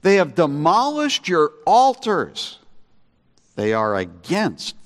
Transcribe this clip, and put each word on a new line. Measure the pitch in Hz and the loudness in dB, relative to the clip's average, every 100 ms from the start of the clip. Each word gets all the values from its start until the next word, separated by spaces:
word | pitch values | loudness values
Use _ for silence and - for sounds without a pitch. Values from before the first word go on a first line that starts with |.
"They | 190 196 | 4 2
have | 165 | 2
demolished | 127 156 143 156 202 269 302 294 - - | 0 0 2 2 2 0 -2 -2 -4 -2
your | 175 147 - - | 0 0 -2 2
altars." | 220 269 247 226 190 92 67 - - - - - _ _ _ _ _ _ | 4 4 0 -2 -2 -4 -8 -14 -14 -20 -20 -20 _ _ _ _ _ _
They | - 107 | -6 -2
are | 110 110 | 0 0
against | 101 92 87 - 185 208 80 - - | -2 -6 -10 -6 -2 -2 -6 -14 -16